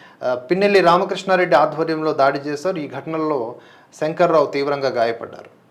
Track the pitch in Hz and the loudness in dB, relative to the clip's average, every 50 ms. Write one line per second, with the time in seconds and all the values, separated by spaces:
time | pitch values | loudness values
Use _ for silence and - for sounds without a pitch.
0 | - - - _ 131 123 127 120 - - 180 190 202 202 196 190 175 170 170 180 | -20 -20 -16 _ -4 -4 -4 -4 -2 -2 0 0 2 4 4 4 6 6 4 4
1 | 190 190 190 180 - 196 185 180 180 165 165 147 156 156 151 156 160 160 160 156 | 2 -2 -4 -6 0 0 2 2 2 4 4 4 4 2 0 -4 -4 -4 -2 -2
2 | 156 156 143 135 135 139 147 143 139 151 147 143 - 185 185 160 147 127 120 135 | -2 -2 2 2 2 2 2 0 -6 -8 -8 -4 -4 -6 -4 -4 -8 -8 -10 -12
3 | 127 160 160 160 156 151 151 131 113 117 123 - - - - - _ _ - - | -10 -8 -6 -4 -4 -2 -2 -4 -4 -6 -10 -14 -20 -20 -20 -20 _ _ -8 -6
4 | 151 156 160 180 175 170 165 156 139 135 - 143 139 147 143 139 135 127 117 120 | -6 -4 2 2 2 4 4 2 2 2 0 -2 -2 -2 -2 -2 -2 -2 0 0
5 | 113 117 113 - - - - - - - _ _ _ _ | 0 0 -2 -4 -10 -14 -14 -18 -18 -20 _ _ _ _